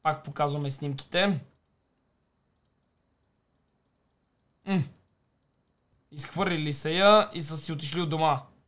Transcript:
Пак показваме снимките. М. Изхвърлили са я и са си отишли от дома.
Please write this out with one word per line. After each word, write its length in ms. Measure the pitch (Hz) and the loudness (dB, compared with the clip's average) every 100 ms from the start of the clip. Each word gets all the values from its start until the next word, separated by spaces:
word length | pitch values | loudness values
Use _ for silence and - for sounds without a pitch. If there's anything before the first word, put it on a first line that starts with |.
Пак 200 | 156 143 | -2 -4
показваме 460 | - 143 147 147 139 | -8 -2 -2 0 -4
снимките. 680 | 135 143 139 - 175 202 156 - _ _ _ _ _ _ _ _ _ _ _ _ _ _ _ _ _ _ _ _ _ _ _ _ _ _ _ _ _ _ _ 190 | -4 -6 -8 -4 0 0 0 -6 _ _ _ _ _ _ _ _ _ _ _ _ _ _ _ _ _ _ _ _ _ _ _ _ _ _ _ _ _ _ _ -2
М. 140 | 190 - - _ _ _ _ _ _ _ _ _ _ _ | 0 0 -8 _ _ _ _ _ _ _ _ _ _ _
Изхвърлили 640 | 147 - 170 190 170 151 | -12 -8 -4 -2 -2 -2
са 160 | 139 156 | -4 -2
я 400 | 170 202 214 208 | 4 8 8 4
и 80 | 170 | -4
са 160 | 147 156 | -6 -6
си 140 | - | -6
отишли 300 | 190 147 165 | -8 -6 -4
от 80 | 165 | -2
дома. 320 | 160 160 139 - _ | 2 2 0 -4 _